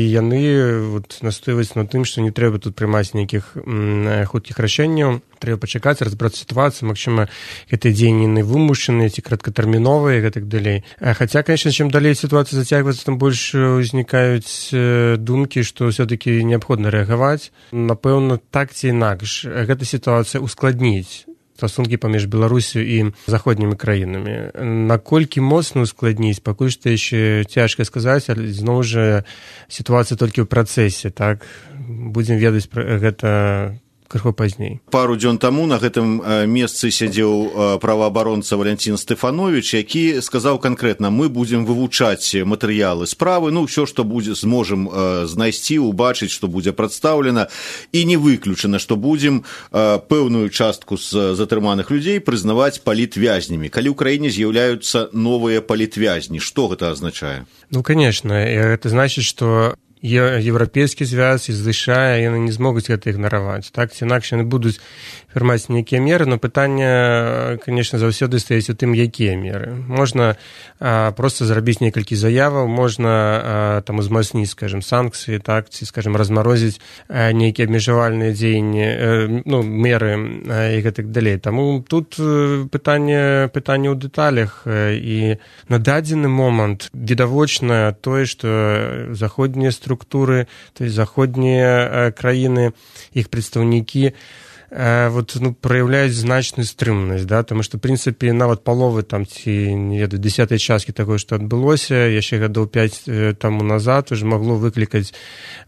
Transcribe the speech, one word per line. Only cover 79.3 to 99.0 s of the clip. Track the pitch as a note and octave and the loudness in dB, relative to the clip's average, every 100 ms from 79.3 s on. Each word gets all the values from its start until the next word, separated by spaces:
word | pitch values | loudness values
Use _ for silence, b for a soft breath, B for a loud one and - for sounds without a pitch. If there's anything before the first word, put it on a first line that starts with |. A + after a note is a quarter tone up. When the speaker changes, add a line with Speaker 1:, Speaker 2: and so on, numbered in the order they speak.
| A#2 B2 | -2 0
Speaker 1:
ну, | C3+ | 0
меры, | A2 A2 A#2+ A#2 A2 G#2 A2 A#2 - | 0 0 2 2 2 -2 -4 -8 -6
а, | A2+ A2 | -2 0
і | A2 | 0
гэтак | G#2+ G#2 G#2+ | -2 -4 -4
далей. | A2 A2 G2 | 0 0 0
Таму | G#2+ A#2 C#3+ C#3 | -2 0 0 -2
тут, | B2 D#3+ D#3+ - | -2 -2 -2 -4
э, | D#3 D3 C#3+ C#3+ C3+ | 0 2 2 0 -4
пытанне, | C#3+ D3 D3 D3 D3 C#3+ C#3 C3+ | -4 0 0 2 2 2 2 0
пытанне | C#3+ C3+ C3+ C#3 | -2 -2 0 0
ў | C3+ | -2
дэталях, | C3+ - D3+ B2+ G#2+ - - | -4 -2 0 2 0 -4 -4
э, | G#2+ G#2 G#2+ | 0 0 -2
і | A#2 A2 A2 G#2+ B B - | -2 0 0 -2 B B -2
на | A#2+ | 0
дадзены | A2+ D3 D#3 D#3 C#3+ | 2 0 0 0 2
момант | C3 C3 A#2 G#2 G2+ - C3 | 2 2 2 0 -2 -8 -10
відавочна | A2+ B2 B2 C3+ D3+ - B2 A#2 G#2+ G#2 | -2 2 2 2 0 0 0 2 2 0
тое, | - C3+ B2+ | -2 -2 -2
што | - A#2 A2 G#2+ G#2+ A2+ B2 A#2+ | -4 -2 0 2 0 -2 -6 -10
заходнія | A2+ G#2+ - C3+ C3 C3 | -6 -4 -2 -2 0 -2
структуры, | A#2+ - B2 - C#3 C3 B2+ A#2+ B B | -2 -4 -6 -4 -2 2 2 0 B B
то | - | -8
есть | B2 G#2+ | -4 -2
заходнія, | G#2+ - C3+ B2 C3 C3 B2+ B2 B2 B2+ A#2+ | -2 0 0 2 2 4 4 4 2 2 0
э, | A2 | 0
краіны, | B2+ B2+ C3 B2 A#2+ A2+ B B B | 0 2 2 2 2 -2 B B B
іх | C3 A2 | -4 -2
прадстаўнікі | A#2 A2 A#2+ A#2 A#2 A2+ C3+ C3+ B B B B B B | -4 -4 0 2 2 0 0 0 B B B B B B
э, | - B2 A#2+ A#2+ | -4 0 2 2
вот, | A#2 A2+ B2+ | 0 -2 -2
ну, | B2+ | -4
праяўляюць | B2 B2+ B2 B2 C3+ C#3 | -2 0 2 2 2 2
значную | A#2 A#2 B2+ B2+ - A#2 | 0 0 0 0 -4 -6
стрыманасць, | - A#2 G#2 F#2+ F#2+ F#2+ | -2 0 0 0 -2 0
да, | G#2+ | 0
таму | A#2 A2 | 0 -2
што, | G#2+ G#2+ | -4 -4
у | |
прынцыпе, | B2+ C3 - A#2 A#2+ | -2 0 -2 -2 0
нават | A#2 B2 A#2 | 2 2 2
паловы | - A#2+ B2+ A2+ | 0 2 2 0